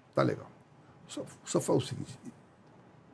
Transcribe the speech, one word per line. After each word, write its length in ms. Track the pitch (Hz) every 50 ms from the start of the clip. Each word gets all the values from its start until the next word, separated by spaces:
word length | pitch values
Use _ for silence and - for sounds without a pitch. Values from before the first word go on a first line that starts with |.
| - - -
tá 100 | - 135
legal. 260 | 120 - - - - - - - - - - - - - - -
Só, 160 | - - - - - - - -
só 160 | - - -
fala 180 | - - - 147
o 20 |
seguinte: 380 | - - 123 - - - - - - - - - - - - - - - - - - - - - - -